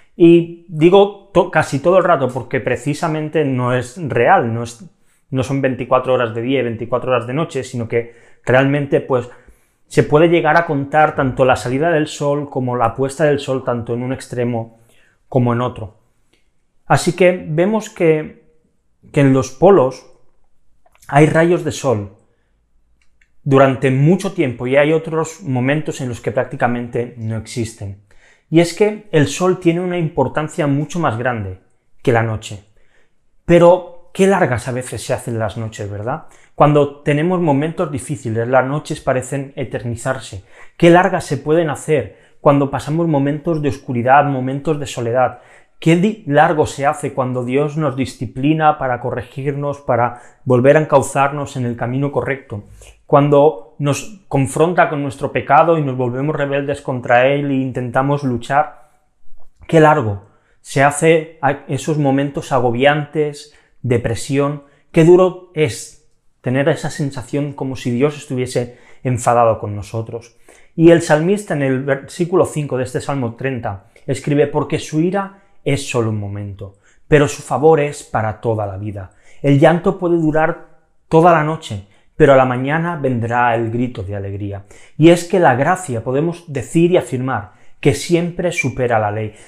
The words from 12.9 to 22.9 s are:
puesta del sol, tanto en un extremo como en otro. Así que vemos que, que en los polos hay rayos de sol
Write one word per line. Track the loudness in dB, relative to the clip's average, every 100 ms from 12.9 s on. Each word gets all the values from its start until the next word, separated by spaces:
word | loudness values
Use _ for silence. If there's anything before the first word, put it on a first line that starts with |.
puesta | 0 -4 0
del | 0 0
sol, | -2 -4
tanto | -4 -4 -4 -6
en |
un | -6
extremo | -8 -8 -6 -4 -4 -8 _ _ _ _ _ _
como | 0 2
en | 0
otro. | -2 -6 -14 -16 _ _ _ _ _ _ _ _ 0
Así | 0 0 2
que | 4 2 -2
vemos | 0 0 0 -4
que, | -2 2 2 -2 -14 _ _ _ _ _ _ _
que | 2
en | 4
los | 4 0
polos | 2 4 6 4 -2 -16 -20 -20 _ _ _ _ _ _ _ -2
hay | 2 4
rayos | 4 2 2 -2
de |
sol | -4 -2 -2 -4 -14 _ _ _ _ _ _ _